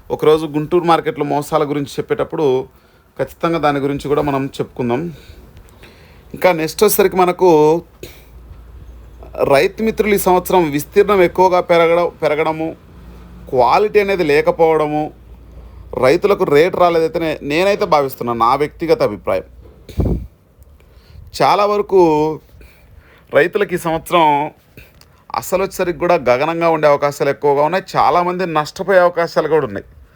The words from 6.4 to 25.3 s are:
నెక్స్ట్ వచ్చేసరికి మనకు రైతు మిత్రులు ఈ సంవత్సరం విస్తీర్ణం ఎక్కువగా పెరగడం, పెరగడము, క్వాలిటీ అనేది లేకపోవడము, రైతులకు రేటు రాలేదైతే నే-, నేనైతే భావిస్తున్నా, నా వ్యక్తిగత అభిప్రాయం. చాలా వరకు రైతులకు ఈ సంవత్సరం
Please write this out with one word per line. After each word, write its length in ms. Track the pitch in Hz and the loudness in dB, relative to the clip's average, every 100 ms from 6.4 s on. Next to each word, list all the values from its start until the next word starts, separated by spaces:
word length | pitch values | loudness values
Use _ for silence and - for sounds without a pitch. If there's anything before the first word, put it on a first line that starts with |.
| 185 | 0
నెక్స్ట్ 300 | 170 156 - | 0 -4 2
వచ్చేసరికి 340 | 208 202 190 180 | 2 4 2 2
మనకు 680 | 180 180 180 156 151 170 - _ - - - - - - - - - - - - - - | 0 4 4 6 4 2 -4 _ -20 -20 -20 -20 -20 -20 -20 -20 -20 -20 -20 -20 -16 -4
రైతు 400 | - 139 190 - | 0 2 0 -2
మిత్రులు 320 | 220 220 208 | -6 -2 -2
ఈ 40 | 202 | 0
సంవత్సరం 520 | 185 180 180 185 160 | 2 0 2 0 2
విస్తీర్ణం 520 | 143 143 202 190 202 | -2 -2 0 2 4
ఎక్కువగా 380 | 175 180 185 180 | 2 4 2 2
పెరగడం, 520 | - 170 165 170 175 - | 2 2 4 2 0 -2
పెరగడము, 540 | 156 151 160 156 160 - - - - - - - - | -4 -2 -2 -4 -6 -10 -20 -20 -20 -20 -20 -20 -6
క్వాలిటీ 500 | 101 120 170 208 208 | 0 2 2 2 0
అనేది 240 | 196 190 | 0 -2
లేకపోవడము, 880 | 156 147 160 170 160 156 151 151 151 - - - - - - - - - | 2 2 2 2 2 2 0 -4 -6 -12 -20 -20 -20 -20 -20 -20 -12 0
రైతులకు 420 | 127 170 196 202 | 2 2 0 0
రేటు 320 | 180 143 180 180 | 2 2 2 2
రాలేదైతే 420 | 175 165 160 170 | 2 2 -2 -2
నే-, 200 | 160 143 | -6 -6
నేనైతే 420 | 143 151 196 202 | -4 -2 0 0
భావిస్తున్నా, 480 | 202 151 135 - 120 | 0 0 0 -4 -6
నా 220 | 117 117 | 0 0
వ్యక్తిగత 480 | 135 147 - 165 156 | 2 -2 -6 -2 0
అభిప్రాయం. 400 | 131 104 - 95 - - - - - - - - - _ _ _ - - _ _ _ - - - | 0 -4 -4 -6 -6 -20 -20 -20 -18 -6 -4 -4 -8 _ _ _ -20 -20 _ _ _ -20 -18 -2
చాలా 240 | 139 180 208 | 0 2 0
వరకు 760 | 208 202 190 170 151 156 147 _ - - _ _ - _ _ - | -2 0 4 4 4 0 -4 _ -20 -20 _ _ -20 _ _ -2
రైతులకు 400 | 139 175 202 196 | 2 2 0 -2
ఈ 40 | 170 | -4
సంవత్సరం 720 | 165 160 - 175 156 143 151 - _ - - _ _ _ - | -4 -6 -2 2 2 2 -2 -10 _ -20 -20 _ _ _ -10